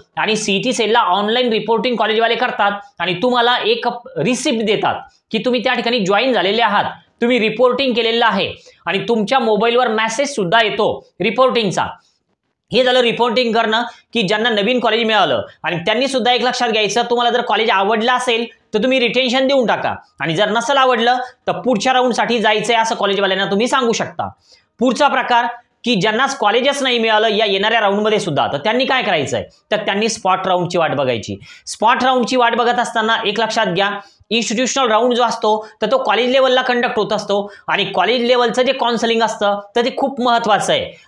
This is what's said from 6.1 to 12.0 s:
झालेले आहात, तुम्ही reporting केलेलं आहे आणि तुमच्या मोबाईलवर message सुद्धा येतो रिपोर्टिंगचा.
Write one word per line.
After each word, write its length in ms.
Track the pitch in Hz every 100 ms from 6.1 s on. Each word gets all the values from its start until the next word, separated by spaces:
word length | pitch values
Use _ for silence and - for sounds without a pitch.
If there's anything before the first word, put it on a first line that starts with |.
| 202 262
झालेले 300 | 220 175 220
आहात, 220 | 226 202 151 - _ _
तुम्ही 180 | 233 247
reporting 560 | 214 214 247 247 269
केलेलं 320 | 226 226 233 233
आहे 260 | 196 139 - - _ -
आणि 120 | 190 196
तुमच्या 300 | 233 202 269
मोबाईलवर 500 | 233 208 233 240 247
message 460 | 220 220 220 277
सुद्धा 280 | - 175 226
येतो 440 | 220 202 208 - - -
रिपोर्टिंगचा. 680 | 190 226 262 226 208 135 117 -